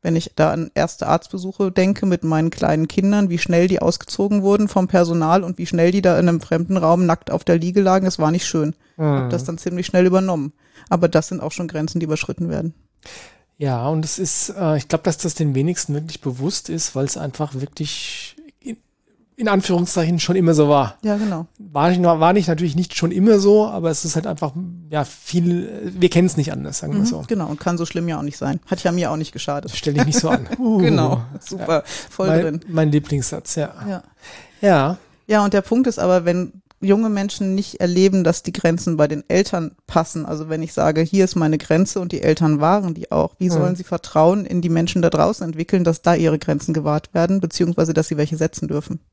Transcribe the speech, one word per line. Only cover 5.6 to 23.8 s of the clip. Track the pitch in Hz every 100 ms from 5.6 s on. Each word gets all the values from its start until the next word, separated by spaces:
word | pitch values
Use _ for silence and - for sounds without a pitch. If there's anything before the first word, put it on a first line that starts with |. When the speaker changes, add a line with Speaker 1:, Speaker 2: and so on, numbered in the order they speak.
| 175
Speaker 1:
schnell | 170 170
die | 196
da | 180 170
in | 175
einem | 170
fremden | - 165 170 190
Raum | 160 175 180
nackt | 165 -
auf | 175
der | - 170
Liege | 170 190
lagen, | 190 190 190
das | -
war | 156
nicht | 170 -
schön. | 160 151 - _ -
Hab | 156 139 127
Speaker 2:
Mhm. |
Speaker 1:
das | 170
dann | 135 165
ziemlich | 180 175 175
schnell | 180 180
übernommen. | 185 190 170 135 _ _ - -
Aber | 170 170
das | 160 -
sind | 185
auch | 156
schon | - 170
Grenzen, | 160 156 175
die | 160
überschritten | 151 - - 170
werden. | 156 165 - _ _ - - - _ _ _
Speaker 2:
Ja, | 143 123 127
und | 160 156
es | -
ist, | 180 - - 196
äh, | 170 151
ich | -
glaub, | 160
dass | - 160
das | 170 -
den | 151
wenigsten | 131 151 175 -
wirklich | 147 160 -
bewusst | 143 127 143 - -
ist, | 165 - 127
weil's | 139 139
einfach | 147 - 147 131
wirklich | 139 - 151 - - - - - 311 _
in, | 269 226 _ _ _ _ _ -
in | 214
Anführungszeichen | 196 190 175 175 - 160 170
schon | - 185
immer | 165
so | 151 147
war. | 147 117 -
Speaker 1:
Ja, | 214 208
genau. | 214 170 165 _
Speaker 2:
War | 202 147 165
nicht, | 180
war | 175 165 165
nicht, | 202 170
natürlich | 160 175 147
nicht | 175 -
schon | 170
immer | 185 208 208
so, | 202 214 214
aber | 175